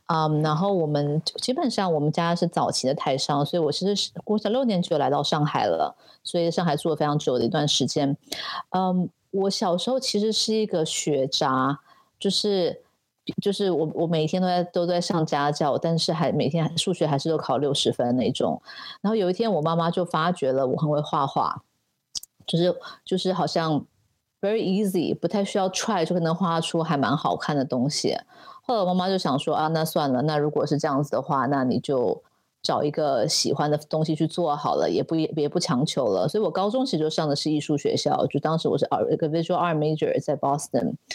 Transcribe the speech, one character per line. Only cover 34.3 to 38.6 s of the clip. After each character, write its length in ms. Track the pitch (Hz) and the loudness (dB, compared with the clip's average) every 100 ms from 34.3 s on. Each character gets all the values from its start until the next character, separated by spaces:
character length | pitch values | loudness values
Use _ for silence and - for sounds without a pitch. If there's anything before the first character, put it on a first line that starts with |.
| - 170 147 | 0 -2 -2
好 200 | 120 71 | 0 0
了， 140 | 78 | 2
也 120 | 87 | 0
不， 120 | 143 165 | 0 -2
也 340 | 156 156 147 | -2 0 0
不 100 | 175 | 0
强 260 | - 127 156 | 0 0 0
求 220 | - 117 | 0 0
了。” 200 | 95 143 | 2 0
所 100 | 214 | 0
以 40 | |
我 80 | 190 | 0
高 180 | 185 202 | 0 0
中 160 | 254 262 | 0 0
其 60 | |
实 80 | 160 | 0
就 100 | 156 | 0
上 180 | 160 156 | 0 0
的 80 | 143 | 0
是 140 | 156 | 0
艺 100 | 151 | 0
术 180 | 147 147 | 0 0
学 200 | - - | 0 0
校， 280 | 147 143 - | 0 0 0
就 120 | 143 | 0
当 200 | 156 | 0
时 100 | 160 | 0